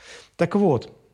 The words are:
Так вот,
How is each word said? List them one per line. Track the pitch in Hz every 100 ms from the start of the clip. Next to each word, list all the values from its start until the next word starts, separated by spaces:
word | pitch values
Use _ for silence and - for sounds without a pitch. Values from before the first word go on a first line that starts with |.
| - - - -
Так | 170
вот, | 202 196 123 - - _